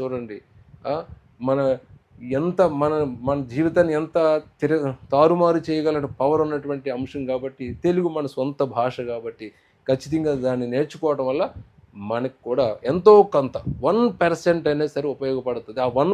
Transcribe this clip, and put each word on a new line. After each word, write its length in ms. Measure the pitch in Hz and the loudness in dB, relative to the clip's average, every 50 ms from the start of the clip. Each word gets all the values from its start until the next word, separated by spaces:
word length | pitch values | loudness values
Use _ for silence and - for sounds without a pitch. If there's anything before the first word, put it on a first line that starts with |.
చూడండి, 400 | 131 131 127 123 120 110 104 101 - _ _ - - _ - - - - | -8 -6 -6 -8 -10 -10 -14 -16 -18 _ _ -20 -20 _ -20 -12 -8 -6
ఆ, 160 | 143 160 170 - - - _ _ _ - | -6 -6 -8 -12 -18 -20 _ _ _ -6
మన 360 | 120 131 135 139 135 135 131 123 - - - - _ _ _ - | -2 0 0 2 2 0 0 -2 -6 -16 -20 -20 _ _ _ -16
ఎంత, 400 | 120 123 131 135 160 175 180 185 | -8 -4 -4 -2 -2 0 2 2
మన, 560 | 185 165 147 139 147 151 156 151 151 135 123 117 | 2 2 2 0 0 0 0 0 -2 -2 -4 -6
మన 220 | 120 135 143 143 135 | -4 -2 -2 -2 -4
జీవితాన్ని 500 | 120 117 143 160 165 139 180 175 165 151 | -4 -2 0 0 2 4 2 2 4 2
ఎంత 480 | 151 160 156 - 170 160 160 156 147 - - _ - | -2 -2 -2 0 2 2 2 2 0 -2 -6 _ -4
తిర-, 300 | 151 147 160 160 143 135 123 - - - | -2 0 0 0 0 -2 -6 -8 -6 0
తారుమారు 600 | 139 139 156 165 175 170 170 170 165 165 160 160 | 4 6 6 6 6 4 4 2 2 2 0 -2
చేయగల 340 | 156 156 151 156 151 147 143 | -2 0 0 0 0 -2 -2
పవర్ 360 | 127 107 - 131 143 156 156 | -6 -4 -2 0 2 2 2
ఉన్నటువంటి 480 | 156 151 151 143 139 143 143 135 131 139 | 0 0 -2 -6 -6 -6 -8 -6 -6 -6
అంశం 360 | 123 127 135 131 - 143 135 | -6 -6 -6 -8 -8 -8 -6
కాబట్టి, 520 | 127 131 123 127 135 131 - 131 123 120 - - | -4 -4 -4 -6 -8 -10 -10 -10 -10 -8 -2 0
తెలుగు 260 | 175 175 180 180 170 | 0 2 2 2 0
మన 160 | 156 156 147 | -2 -2 -6
సొంత 380 | 135 - 139 131 143 139 - 143 | -4 -4 -4 -4 -4 -2 -2 -4
భాష 380 | 127 110 117 120 127 127 - | -2 0 -2 -2 -2 -2 -6
కాబట్టి 500 | 123 120 117 117 113 113 113 - 110 104 - _ _ _ _ _ _ - | -8 -8 -8 -8 -8 -10 -12 -12 -16 -18 -18 _ _ _ _ _ _ -2
ఖచ్చితంగా 440 | 135 131 - 143 156 160 156 151 143 | -2 -2 -2 -2 -2 -2 0 0 -2
దాన్ని 320 | 131 123 127 127 127 123 120 | 0 -2 -2 -2 -2 -4 -2
నేర్చుకోవడం 600 | 123 131 156 151 - 151 160 156 143 131 131 127 | -2 -2 -2 -2 -4 -4 -2 -2 0 0 -2 -2
వల్ల 220 | 131 156 196 262 - - - _ _ _ _ _ - | -2 -2 -4 -4 -6 -12 -20 _ _ _ _ _ -16
మనకు 480 | 104 101 107 113 120 127 131 - _ - | -12 -8 -6 -4 -4 -4 -6 -8 _ -6
కూడా 340 | 117 123 139 131 110 104 - - | -4 0 0 0 0 0 -4 -4
ఎంతో 400 | 120 151 180 - 214 208 208 196 | -2 0 4 8 10 10 10 10
కొంత 280 | 202 - 147 135 123 - - - - - - | 6 4 0 0 0 -4 -8 -8 -8 -6 -2
వన్ 400 | 127 135 139 233 240 233 175 - | 0 0 2 2 2 0 0 2
పర్సెంట్ 460 | 175 170 165 165 - 175 170 170 151 151 | 0 0 0 0 2 2 2 2 2 0
అయినా 200 | 147 147 151 143 | 0 0 -2 -4
సరే 220 | - 147 143 147 | -4 -4 -4 -4
ఉపయోగపడుతుంది. 720 | 123 - 135 135 135 131 123 127 120 117 - - 107 131 | -4 -4 -4 -4 -2 -2 -2 -4 -6 -6 -8 -10 -4 -2
ఆ 100 | 127 127 117 | -2 0 2
వన్ 180 | 131 147 180 | 2 2 2